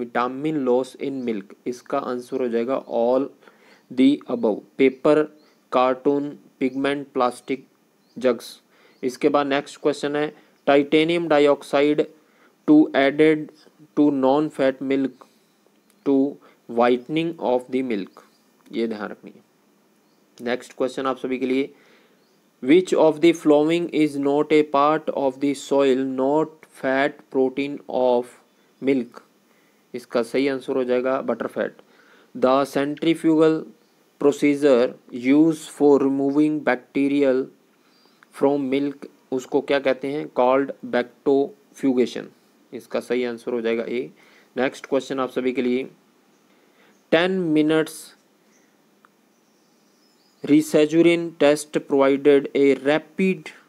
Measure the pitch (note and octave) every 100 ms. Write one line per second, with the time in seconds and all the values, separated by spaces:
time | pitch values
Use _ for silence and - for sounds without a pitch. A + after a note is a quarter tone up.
0 | A#2+ A#2 B2 C3 D3+ D#3 B2+ B2 C3 -
1 | C#3 C3+ A#2+ G#2+ G2 - - B2 - C#3
2 | B2 B2 B2 C3+ B2 A#2 A#2 C3+ - A#2
3 | A#2 C3 C#3 - - _ _ _ _ B2+
4 | C3+ D3 - A#2+ A2+ F#2+ - - C3+ C3
5 | D3+ D3+ D3+ - _ _ _ B2+ B2+ B2+
6 | C#3+ C#3+ D3 C#3+ - _ C3 C3 C#3 C#3+
7 | C#3 C3+ B2 - - C3 - _ _ _
8 | _ - B2+ A#2+ - - _ _ _ _
9 | C3 - D3+ C#3+ C#3+ C#3 C#3+ - D3+ C#3+
10 | D3 D3 D3+ - _ _ - C#3+ C#3+ D#3
11 | D#3+ E3+ E3 D3 D3 C#3 - C#3+ D3 D3+
12 | D#3 - _ _ _ _ - D3+ D3+ C3
13 | C#3 D3 D#3 D#3 D3+ - _ _ D3+ -
14 | D3 C#3 C3 C#3+ D#3 - C3+ C3 C3+ C#3
15 | C3 C3 - _ _ _ _ _ _ _
16 | - C3+ C#3 - _ _ - A#2 B2 B2+
17 | B2 D#3 E3 E3 G#2 B2+ B2+ C3 C3 G#2+
18 | F2+ - _ _ _ _ _ A2+ A#2 G#2+
19 | G2+ - G2+ - _ _ _ _ _ _
20 | _ _ _ _ A#2+ B2 - - C3 B2+
21 | C3+ C3 C3+ B2+ C3 C3 C#3 - _ _
22 | _ _ _ _ _ _ B2+ F3+ F#3 -
23 | D#3+ D3+ E3+ E3 D3+ D3 D3+ E3+ E3+ D3
24 | D3+ C#3 C#3 C#3+ D3+ D#3 D3+ C#3 D3 D#3
25 | - - C#3 C3 C#3+ C3+ - C#3 C#3 C3
26 | C3+ C3 C3 D3+ D#3 - - - C3+ C3+
27 | D3 D3+ _ C3+ C3 C3 C#3 C#3+ - B2+
28 | B2+ B2 B2 - _ _ _ _ C3 C#3
29 | A2+ - - _ _ _ _ _ _ B2
30 | - B2+ A#2 C3 C#3 C3 B2+ C3+ B2 B2
31 | B2+ C3+ - A#2 B2 - G#2+ - _ _
32 | _ _ _ B2+ B2+ C3 C3+ C#3+ C#3+ D3
33 | E3 D#3+ D#3+ D#3 D#3+ D#3+ - - _ _
34 | _ _ C#3+ B2+ D3 C#3+ D3 A#2+ B2+ -
35 | _ B2 B2 D3 E3 D#3 - - D3 C3+
36 | C3+ C#3 C#3 C#3+ D3+ D3+ C3 B2+ - -
37 | C#3 C#3+ C#3 B2+ C3+ _ _ _ _ _
38 | _ _ _ - C#3 C#3+ C3 C3+ C#3+ C#3
39 | - - _ C3 B2+ C#3+ C#3 C#3+ C3+ C3
40 | C#3 D3 D3+ - B2+ C3+ C3+ - B2+ A#2+
41 | A#2+ _ - C#3 C#3 - _ - C#3 B2
42 | A2+ - G#2 _ _ _ _ A#2 - -
43 | A#2 B2+ B2 A#2 B2 B2 A2+ A#2 A2+ A#2+
44 | D3+ - _ _ _ - C3 - - C#3
45 | C3 C3+ B2+ C3 B2+ B2+ B2 B2 C3+ -
46 | _ _ _ _ _ _ _ _ _ _
47 | _ D#3+ F3+ F#3+ E3+ D3+ D3+ D#3+ D#3 -
48 | - _ _ _ _ _ _ _ _ _
49 | _ _ _ _ _ _ _ _ _ _
50 | _ _ _ _ - D3 D3+ D#3 D3+ D#3+
51 | E3+ E3+ E3+ D#3+ C#3+ D3 - D#3+ - C#3
52 | C3+ C#3 C#3+ C#3 C#3+ C#3+ C#3 C3 C3 D#3
53 | - - F#3+ E3 D3+ -